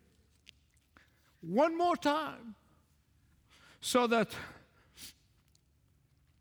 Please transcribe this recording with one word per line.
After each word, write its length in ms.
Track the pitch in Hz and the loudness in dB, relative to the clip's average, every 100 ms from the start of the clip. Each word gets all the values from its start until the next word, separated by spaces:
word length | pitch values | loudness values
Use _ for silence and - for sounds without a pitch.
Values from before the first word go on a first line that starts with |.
| _ _ _ _ _ - _ _ _ - _ _ _ _ | _ _ _ _ _ -20 _ _ _ -20 _ _ _ _
One 360 | 165 202 320 330 | -4 2 2 2
more 200 | 349 330 | 0 2
time, 580 | 294 294 294 - 233 202 _ _ _ _ _ _ _ _ _ - - - | 0 0 -2 -10 -16 -20 _ _ _ _ _ _ _ _ _ -20 -20 -12
so 260 | - 247 240 | 0 2 4
that 220 | 233 202 - - - _ _ _ - - - _ _ _ _ _ _ _ _ _ _ _ _ | 2 0 -4 -14 -18 _ _ _ -20 -20 -20 _ _ _ _ _ _ _ _ _ _ _ _